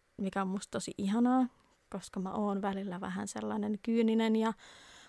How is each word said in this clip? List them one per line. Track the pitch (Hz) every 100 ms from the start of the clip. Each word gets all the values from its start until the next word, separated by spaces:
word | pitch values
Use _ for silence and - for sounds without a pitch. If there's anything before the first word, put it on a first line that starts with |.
| _ -
mikä | 190 196
on | 190
musta | 196 -
tosi | 226 - -
ihanaa, | 196 220 247 262 247 _ _ _ -
koska | 196 - 196
mä | 185
oon | 214 208 196
välillä | 202 196 196 180
vähän | 190 185 202
sellainen | 220 214 214 208 214
kyyninen | - 226 220 226 226 220
ja | 220 - - - - -